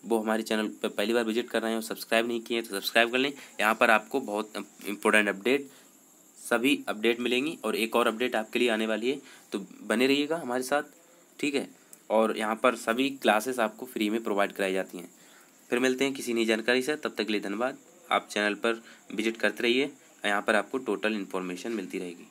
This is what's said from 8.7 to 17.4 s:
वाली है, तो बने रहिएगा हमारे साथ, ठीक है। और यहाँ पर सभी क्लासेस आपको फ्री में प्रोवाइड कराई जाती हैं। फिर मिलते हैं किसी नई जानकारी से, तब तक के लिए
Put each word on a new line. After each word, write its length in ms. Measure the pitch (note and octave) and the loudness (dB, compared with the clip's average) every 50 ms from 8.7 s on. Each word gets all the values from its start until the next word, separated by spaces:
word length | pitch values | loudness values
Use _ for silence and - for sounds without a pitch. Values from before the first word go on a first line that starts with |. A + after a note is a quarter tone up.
| A2 G#2+ A2 | 2 0 0
वाली 220 | A2 A2 G#2+ A2+ B2+ | -2 -2 -2 -2 -2
है, 120 | C#3+ C#3 - - - - - _ | -4 -4 -8 -18 -20 -20 -12 _
तो 140 | - G#2+ F#2+ - - - - | -8 -8 -8 -10 -16 -18 -4
बने 240 | G#2+ A2 A2+ C3 | -2 2 2 4
रहिएगा 300 | C3+ C#3 C#3+ D3 C#3+ D#3+ | 4 4 2 2 -2 -2
हमारे 260 | E3+ D3+ B2 B2 B2+ B2+ | -4 -4 -4 -4 -4 0
साथ, 200 | B2+ C#3+ D3 D3 - - - - _ - - - _ _ - | 0 0 -2 -2 -4 -16 -20 -20 _ -20 -20 -20 _ _ -4
ठीक 160 | - D3 C#3+ | -4 -2 -2
है। 140 | C3+ G#2+ - - - - _ - _ _ _ | -2 -4 -4 -12 -20 -20 _ -20 _ _ _
और 280 | G#2 A2 A2 A2 - | 4 4 4 4 2
यहाँ 180 | - A2 G#2+ A2+ | -2 -2 -2 -2
पर 200 | A2 - B2+ A2+ | 2 2 2 2
सभी 340 | A#2 - A2+ A2+ B2 C3+ C#3 | 2 -2 -2 0 2 0 0
क्लासेस 500 | - - - A2+ G#2 G#2+ A2 B2+ B2+ B2 | -2 0 2 4 4 4 2 -2 -2 0
आपको 260 | A2 G#2+ - - B2+ | -2 -2 -2 -8 -14
फ्री 240 | - - - G#2+ G#2 | -10 -4 -2 0 0
में 140 | G#2+ A#2 A2+ | 0 -2 -2
प्रोवाइड 280 | A2 G#2 G2 G2+ F#2+ | -2 0 2 0 0
कराई 220 | - - G2 F#2+ F#2+ | 0 -2 -2 0 0
जाती 240 | F#2+ F2+ - - | -2 -4 -4 -8
हैं। 140 | F2+ E2+ - - - - - - - - - _ _ _ _ | -14 -14 -14 -20 -20 -20 -20 -20 -20 -20 -20 _ _ _ _
फिर 100 | B2 A#2+ | 0 2
मिलते 260 | B2+ C3 B2+ B2+ C3+ | 2 2 2 2 0
हैं 80 | C#3 C3+ | 0 0
किसी 200 | C3+ A#2 A#2+ A#2 | -4 -4 -2 0
नई 120 | A#2 A2+ | 0 2
जानकारी 360 | A2 A2+ A2 A2+ B2 B2 B2+ | 2 2 0 2 2 2 2
से, 140 | B2+ D3 D3+ | 2 0 -4
तब 200 | D3+ - A#2 - | -4 -4 -8 -4
तक 80 | - A2+ | -4 -2
के 60 | G#2 | -2
लिए 100 | G#2+ G2+ | -2 -2